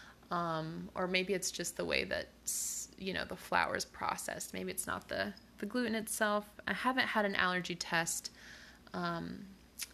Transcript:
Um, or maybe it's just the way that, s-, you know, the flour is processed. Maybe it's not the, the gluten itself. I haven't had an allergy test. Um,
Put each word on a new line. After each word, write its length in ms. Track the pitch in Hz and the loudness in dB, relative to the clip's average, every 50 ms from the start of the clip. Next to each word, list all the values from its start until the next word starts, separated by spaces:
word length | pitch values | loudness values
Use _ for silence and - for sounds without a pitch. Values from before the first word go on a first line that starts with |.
| - - - - - - | -16 -16 -20 -20 -8 -4
Um, 580 | 185 175 170 170 165 160 160 160 165 175 180 - - | -2 0 0 0 0 0 -2 -4 -4 -6 -8 -6 -2
or 120 | - 185 | -2 0
maybe 260 | 180 185 185 185 190 196 | 2 4 2 4 4 0
it's 180 | 180 180 - | 0 0 -2
just 260 | - - 175 - - | -2 -2 -4 -4 -2
the 80 | - - | -2 0
way 180 | - - 65 - | 2 2 2 4
that, 240 | 190 - 85 - - - - - | 2 0 -2 -2 -6 -10 -10 -6
s-, 440 | - - - - - - - - - - | -4 -4 -2 -2 -2 -4 -6 -8 -10 -10
you 160 | - 190 190 175 | -6 -6 -2 -2
know, 120 | - - | -2 -2
the 100 | - 185 | -4 -6
flour 400 | 180 - - 185 - - - - | -8 -2 2 4 4 6 4 2
is 100 | 185 - | 0 -2
processed. 680 | - - - - - - - - - - - - - - | -4 -6 -2 -2 0 0 0 -2 -4 -4 -4 -6 -6 -6
Maybe 180 | 185 185 185 | -4 -4 -2
it's 160 | 185 - - | -2 -4 -2
not 200 | 180 180 180 - | -2 -4 -4 -4
the, 260 | - - - 196 208 196 - - - - | -4 -2 -2 -2 -2 -4 -8 -16 -20 -8
the 80 | - 208 | -6 -6
gluten 300 | 202 - 247 247 226 220 | -2 0 0 2 2 0
itself. 500 | 226 214 - - - 220 208 208 208 208 - - - - | 0 -2 -2 0 2 2 4 4 2 0 -2 -12 -6 -2
I 60 | - 196 | -2 0
haven't 340 | - - 254 254 262 233 | 2 2 4 4 4 2
had 180 | 214 - 226 208 | 4 4 4 4
an 100 | 196 196 | 6 4
allergy 400 | - 185 180 180 180 175 - 170 | 4 4 6 4 2 0 -2 -4
test. 560 | 170 - - 175 165 165 - - - - - - - - - - - - - - - - - - | -4 -2 2 2 2 2 2 -2 -2 -4 -8 -10 -12 -16 -16 -16 -16 -16 -18 -20 -20 -16 -8 -4
Um, 520 | 185 175 170 170 165 170 175 - 202 202 190 196 - - - - - - - | -2 -2 -2 -2 -2 -4 -6 -8 -10 -12 -14 -16 -18 -20 -20 -10 -10 -10 -10